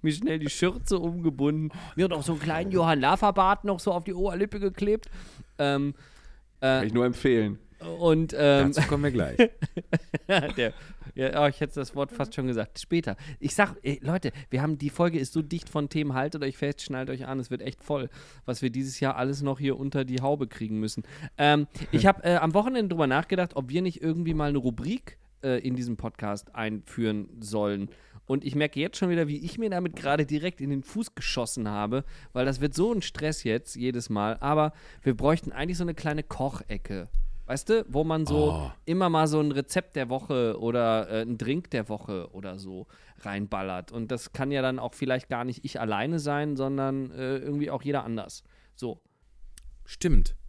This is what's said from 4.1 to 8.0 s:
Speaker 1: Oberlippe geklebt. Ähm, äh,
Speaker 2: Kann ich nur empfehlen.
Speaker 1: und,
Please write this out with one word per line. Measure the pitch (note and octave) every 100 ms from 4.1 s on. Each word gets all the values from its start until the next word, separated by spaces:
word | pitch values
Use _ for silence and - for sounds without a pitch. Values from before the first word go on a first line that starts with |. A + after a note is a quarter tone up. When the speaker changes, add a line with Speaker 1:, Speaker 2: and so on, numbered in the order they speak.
Speaker 1:
Oberlippe | F3+ G3 F3 G#3 G3+
geklebt. | G3 - G#3 A3 - - - - - -
Ähm, | C#3+ C#3+ C#3+ C#3 - - - - - _
äh, | C3+ C3
Speaker 2:
Kann | A2
ich |
nur | A#2 B2
empfehlen. | B2 C3+ A#2 G#2+ G2+ - - -
Speaker 1:
und, | E3+